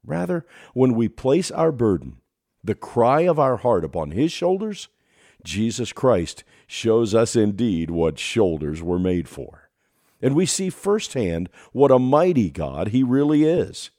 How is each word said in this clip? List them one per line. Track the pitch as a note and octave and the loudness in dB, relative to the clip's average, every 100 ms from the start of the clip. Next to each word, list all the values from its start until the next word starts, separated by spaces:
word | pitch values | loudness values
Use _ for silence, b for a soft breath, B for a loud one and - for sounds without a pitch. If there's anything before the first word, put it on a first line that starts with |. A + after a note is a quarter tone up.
Rather, | - D#3+ F3 F3 - B B | -8 -6 -4 -6 -6 B B
when | - C3 | 2 2
we | A#2 A2+ | 4 0
place | - C3 D#3 F3+ | -2 0 2 0
our | - D#3+ | 0 -2
burden, | C3+ A2+ F2 C2 B1+ _ _ _ _ | 2 2 2 -2 -20 _ _ _ _
the | - | -8
cry | G#2 - - A#2 C#3+ | -8 -4 0 2 4
of | F3+ D#3 | 2 2
our | C3+ A#2 | 0 0
heart | B2 G2+ D#2 | 0 0 -2
upon | E2+ D2 | -6 -6
his | E2+ D#3+ | -2 -2
shoulders, | - F3 F#3+ A3 G3+ - b b b b b | -2 -2 -2 -4 -10 -16 b b b b b
Jesus | - F2 A2+ A2 A#2 | -10 -4 -2 -2 -8
Christ | - C3 G#2 E2 - b b b | -2 2 2 -2 -10 b b b
shows | - A2+ A2 A#2 | -6 0 2 2
us | A2 A2+ | 2 2
indeed | A#2+ G#2 G2 A#2+ E2+ E2 | 2 0 0 -2 -2 -2
what | E2+ E2 D2 | -2 -2 -2
shoulders | - A2+ G2 D#2+ D2 D#2+ | -6 0 0 0 -6 -8
were | E2+ F2+ | -4 -2
made | F#2 F2+ D#2 | 0 -2 -4
for. | - B1+ - _ _ _ _ _ _ | -12 -16 -18 _ _ _ _ _ _
And | C3 C#3 | 0 0
we | |
see | F#3 - F#3+ | 0 -2 -6
firsthand | - G3 G#3 - C3+ G2 E2 F#2 B B | -6 -4 -2 -4 -4 -2 -4 -6 B B
what | A#2+ C#3 | 2 6
a | C3 | 6
mighty | B2+ C#3+ F3+ D3+ F#2 | 6 4 4 2 0
God | D2 D2 C#2 G2 | -2 -8 -6 -2
he | A#2+ | 0
really | C3 C3 D3 D3+ | 2 2 2 4
is. | D#3 E3+ F2 - - | 4 2 -2 -8 -18